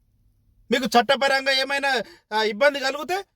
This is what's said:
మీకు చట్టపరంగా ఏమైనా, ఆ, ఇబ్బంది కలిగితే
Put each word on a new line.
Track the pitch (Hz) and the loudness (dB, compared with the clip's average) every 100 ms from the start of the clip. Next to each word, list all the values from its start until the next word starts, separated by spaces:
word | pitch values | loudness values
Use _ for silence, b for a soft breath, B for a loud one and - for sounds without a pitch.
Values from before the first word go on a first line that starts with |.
| _ _ _ _ _ _ - | _ _ _ _ _ _ -4
మీకు | 269 | -2
చట్టపరంగా | 254 240 240 277 277 269 269 | 2 2 2 2 2 0 0
ఏమైనా, | 269 269 277 277 247 190 B _ 214 | 0 0 -2 0 -2 -4 B _ -2
ఆ, | |
ఇబ్బంది | 220 214 285 277 | -2 2 2 2
కలిగితే | 262 285 302 370 392 | -2 -4 -4 -6 -6